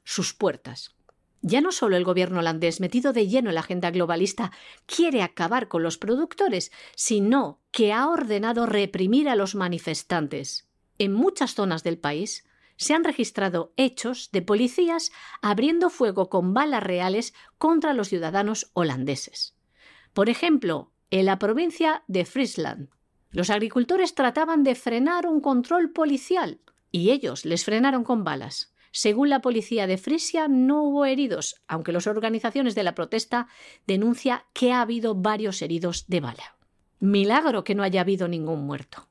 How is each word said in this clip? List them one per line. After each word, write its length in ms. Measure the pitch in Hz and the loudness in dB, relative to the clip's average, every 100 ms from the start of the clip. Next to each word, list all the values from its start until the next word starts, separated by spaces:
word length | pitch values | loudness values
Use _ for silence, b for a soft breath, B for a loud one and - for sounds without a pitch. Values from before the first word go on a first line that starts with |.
sus 300 | - - 175 | -10 -4 -4
puertas. 600 | - 190 127 - 123 - _ _ _ _ _ | 0 -2 -2 -12 -16 -18 _ _ _ _ _
Ya 180 | 165 240 | 0 2
no 120 | 349 | 2
solo 260 | 359 226 180 | 0 2 2
el 80 | 180 | 2
gobierno 340 | 180 180 180 | 0 0 0
holandés, 400 | 165 160 170 165 | 0 0 0 0
metido 340 | 180 247 277 | -2 0 0
de 140 | 240 202 | 0 2
lleno 220 | 254 233 | 2 0
en 60 | 165 | -2
la 60 | |
agenda 280 | - 180 175 | -2 -4 -2
globalista, 640 | 180 170 170 196 - 185 B B B - | -2 0 0 0 -2 -8 B B B -10
quiere 360 | - 339 262 | 0 2 2
acabar 460 | 175 - 170 247 220 | -2 -2 -2 -2 -2
con 160 | 170 | -2
los 140 | 165 160 | -2 -4
productores, 760 | 196 254 330 - 392 185 - B B B | -2 -2 -2 0 0 0 -4 B B B
sino 640 | - 214 202 269 175 - _ | 0 2 4 4 2 -6 _
que 200 | - 214 | 2 2
ha 140 | 214 285 | 4 2
ordenado 600 | 330 240 208 226 233 226 | 0 0 -2 0 0 0
reprimir 600 | 208 196 185 190 254 294 | 2 0 0 2 4 4
a 80 | 226 | 2
los 200 | 190 202 | 0 -2
manifestantes. 1120 | 180 170 - 156 - 175 147 147 135 - _ _ _ - | -4 -4 -6 -8 -2 -2 -2 -6 -8 -10 _ _ _ -4
En 160 | 202 | -2
muchas 420 | 208 370 381 269 - | 2 2 2 -2 0
zonas 280 | 196 160 | -2 0
del 140 | 170 170 | -4 -4
país 480 | 143 151 208 - b b b b | -4 -4 -6 -8 b b b b
se 160 | - | 0
han 100 | 311 | 2
registrado 720 | 330 - 220 - 196 170 165 - | 2 0 -4 -2 -2 -2 -4 0
hechos 540 | 269 - 226 247 - | 0 0 -8 -8 -4
de 120 | 190 | -4
policías 680 | 175 208 247 - 339 330 - B B B | 0 2 2 2 0 0 -4 B B B
abriendo 480 | 214 208 277 339 349 | -2 2 2 4 2
fuego 400 | - 226 190 185 | 2 0 2 0
con 240 | 190 180 | 0 2
balas 300 | 214 302 240 | 0 0 -2
reales 500 | 185 180 185 202 240 B B - | -2 -2 0 -2 -4 B B -2
contra 360 | 311 330 302 | 2 2 2
los 140 | 262 196 | 0 -2
ciudadanos 600 | 180 160 196 208 214 - | -2 -2 0 0 -2 -6
holandeses. 840 | - 165 131 135 135 - - - _ _ b b b b | -2 -2 0 -4 -6 -8 -10 -10 _ _ b b b b
Por 160 | - 208 | 0 2
ejemplo, 600 | 240 339 294 185 151 - _ - | 2 2 2 2 -4 -6 _ -4
en 160 | 190 196 | 0 2
la 140 | 190 | 2
provincia 640 | 208 233 349 - 320 311 - | 0 0 -2 0 0 0 -2
de 160 | 185 | -2
Friesland, 640 | 170 254 247 - 151 - 139 _ _ _ _ | -2 -2 -2 -2 -6 -8 -14 _ _ _ _
los 200 | - 180 | -4 0
agricultores 640 | 208 220 254 240 370 349 - | 0 0 0 2 2 0 2
trataban 480 | 247 269 320 320 | 0 2 2 4
de 100 | 269 | 4
frenar 540 | 247 240 233 277 349 339 | 2 -2 0 0 0 0
un 120 | 311 | 0
control 520 | 277 247 247 349 330 | 2 0 2 0 0
policial 720 | 330 311 269 - 359 208 - _ _ _ | 0 0 0 0 -2 -2 -6 _ _ _
y 200 | 175 185 | 0 2
ellos 340 | 269 185 - 156 | 2 0 -6 -4
les 180 | 170 | -2
frenaron 400 | - 214 269 262 | 0 2 2 2
con 200 | 233 233 | 0 -2
balas. 500 | 165 139 120 - - b b | -2 -6 -8 -10 -12 b b
Según 380 | - 214 214 285 | -2 0 2 2
la 100 | 269 | 2
policía 460 | 262 226 208 226 190 | 0 -2 -2 -2 0
de 140 | 185 | -2
Frisia, 480 | - 320 - 330 311 | 0 -2 -2 -2 2
no 340 | 262 262 294 | 4 4 2
hubo 240 | 294 285 277 | 2 2 2
heridos, 560 | 262 269 165 143 - - | 2 0 -2 -6 -8 -8
aunque 240 | 160 165 | -6 -2
las 160 | 175 214 | -2 0
organizaciones 640 | 214 220 226 226 277 254 | -2 -2 -2 -2 0 0
de 80 | 208 | 0
la 140 | 180 170 | -2 -2
protesta 520 | 160 226 - 240 240 B B B - | -4 -4 -2 -4 -4 B B B -2
denuncian 540 | 190 220 233 262 240 - | 0 2 0 0 -2 -6
que 180 | - 247 | 0 2
ha 100 | 247 | 2
habido 320 | 226 233 220 | 0 0 -2
varios 480 | 190 202 214 214 190 | 0 0 0 -2 -4
heridos 440 | 151 165 175 170 - | -4 -2 -2 -6 -2
de 140 | 180 | -4
bala. 360 | 131 120 - _ _ _ _ - | -2 -10 -18 _ _ _ _ -2
Milagro 640 | 196 202 202 262 311 220 | 2 4 4 4 2 0
que 120 | 190 202 | -2 -2
no 80 | |
haya 180 | 196 185 | 0 0
habido 260 | 180 190 175 | 0 0 -2
ningún 380 | 170 156 156 143 | -4 -4 -4 -6
muerto. 420 | 143 - - - | -8 -12 -20 -20